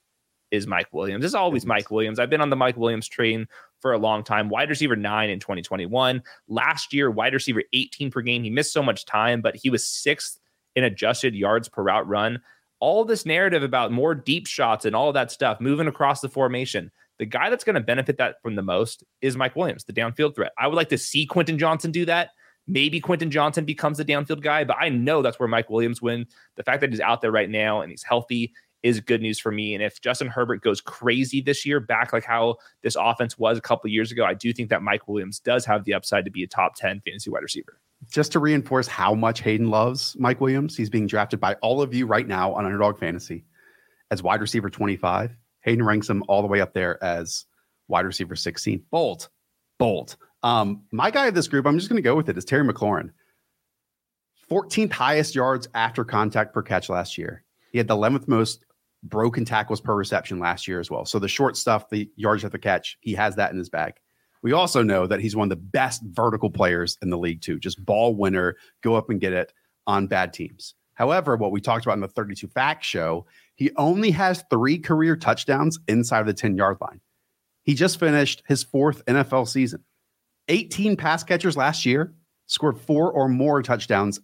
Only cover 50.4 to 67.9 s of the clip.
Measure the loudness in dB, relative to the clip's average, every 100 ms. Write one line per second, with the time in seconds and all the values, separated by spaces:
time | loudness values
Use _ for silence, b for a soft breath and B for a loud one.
50.4 | 0 2 2 -2 -6 -2 0 2 2 2
51.4 | 0 2 2 2 2 2 4 2 2 -4
52.4 | 0 2 2 0 0 0 -4 -12 _ _
53.4 | _ _ _ _ _ _ _ _ _ _
54.4 | _ -2 0 0 0 2 2 4 2 2
55.4 | 2 0 -2 -2 -2 0 0 0 2 0
56.4 | 0 -2 -2 -2 0 -4 -4 -6 -10 -12
57.4 | _ _ _ -2 2 2 2 2 2 2
58.4 | 2 -2 _ _ _ _ -6 0 0 0
59.4 | 0 0 0 -4 0 -2 0 -2 -2 -4
60.4 | -2 -2 -4 -6 -4 -6 -4 -2 -2 0
61.4 | 0 0 0 0 0 -4 -6 -2 0 0
62.4 | -2 -4 0 0 -2 -10 -6 0 0 0
63.4 | -2 -2 -6 -4 -4 -8 _ _ _ _
64.4 | 0 2 2 2 4 2 2 0 0 0
65.4 | 0 -2 -4 -2 0 -2 -6 0 0 2
66.4 | -2 2 2 2 -2 -4 -4 -2 -2 -4
67.4 | -6 -6 -6 -6 0